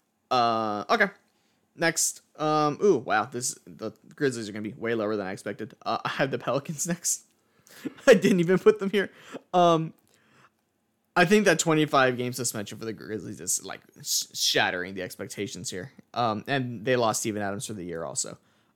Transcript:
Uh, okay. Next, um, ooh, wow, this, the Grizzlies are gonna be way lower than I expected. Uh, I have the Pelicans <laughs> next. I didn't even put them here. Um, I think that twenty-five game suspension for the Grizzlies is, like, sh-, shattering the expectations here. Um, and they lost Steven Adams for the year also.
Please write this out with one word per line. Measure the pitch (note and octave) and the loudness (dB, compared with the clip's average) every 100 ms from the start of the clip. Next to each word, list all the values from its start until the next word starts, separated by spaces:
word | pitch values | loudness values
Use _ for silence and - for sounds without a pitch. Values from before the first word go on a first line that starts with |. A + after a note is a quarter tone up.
| _ _ _ | _ _ _
Uh, | B2+ A#2+ A2+ G#2+ G#2 - | 2 2 2 -2 -4 -2
okay. | A3+ G3+ - _ _ _ _ _ - | 0 0 -4 _ _ _ _ _ -2
Next, | C3 - - - _ - | -2 0 -4 -4 _ -6
um, | D3+ D3+ D3+ C#3+ | 0 2 0 2
ooh, | G3+ D3 | 2 2
wow, | A#2 G#2+ G2+ | 2 0 0
this, | A#2+ C3 - - | -4 -8 -8 -16
the | E2 G#2+ - - - | -12 -12 -12 -20 -2
Grizzlies | C#3+ A#2 G#2 | -2 -2 -8
are | |
gonna | G#2 | -8
be | G#2+ | -10
way | C#2+ A2+ A#2 | -8 -4 -2
lower | G#2 G#2+ | -2 -2
than | F#2 | -6
I | |
expected. | F#2+ G#2+ G2+ A2 - G2+ | -8 -10 -10 -12 -10 -6
Uh, | A2+ - | -4 -4
I | |
have | - C#3 | -2 -2
the | B2+ | -2
Pelicans | - B2+ C3+ D3+ E3+ | -2 -4 -4 -8 -6
<laughs> | |
next. | E3+ - - - _ _ _ _ - - - - | -4 -4 -6 -8 _ _ _ _ -14 -14 0 8
I | |
didn't | G#3+ C#3 F#3+ | 8 8 2
even | E3+ F#3 | 4 4
put | G#3+ G#3+ | 4 4
them | G3 | 0
here. | G3+ F#3+ - - - - | -2 -2 -8 -18 -18 -2
Um, | F3+ F3 E3 D#3+ - _ _ _ _ _ _ _ _ _ _ _ - | 4 6 4 0 -10 _ _ _ _ _ _ _ _ _ _ _ 2
I | |
think | F3 G#3+ G3 | 6 6 6
that | D#3+ | 4
twenty-five | E3+ D#3 D3+ D3 C3 A#2+ | 4 2 4 4 4 2
game | B2 | -4
suspension | B2 A#2+ A#2 G#2 G#2+ | -4 -6 -6 -8 -10
for | |
the | A2+ | -10
Grizzlies | G#2 C2+ G#2+ A#2 G#2 | -10 -10 -10 -10 -10
is, | F2+ - | -4 -4
like, | F#2+ - - - | -4 -14 -14 -16
sh-, | - - - | -4 -4 -4
shattering | - - C3+ G#2 F#2 F2+ G2 | -4 0 2 0 -2 -6 -8
the | |
expectations | F#2 - G2 - G2+ F#2 F2+ | -10 -10 -12 -8 -8 -8 -10
here. | F#2+ A2+ - _ | -10 -12 -16 _
Um, | - A#2+ G#2+ A2+ | -4 -2 -2 -4
and | C#3 B2 A#2 | -4 -4 -6
they | A2 B2 | 0 2
lost | A2+ G#2+ | 2 0
Steven | A#2+ G#2 | -2 -4
Adams | G2+ G2+ - | -4 -6 -8
for | |
the | G#2+ F2 | -10 -8
year | E2 | -8
also. | D2+ - - - _ _ _ | -8 -6 -8 -10 _ _ _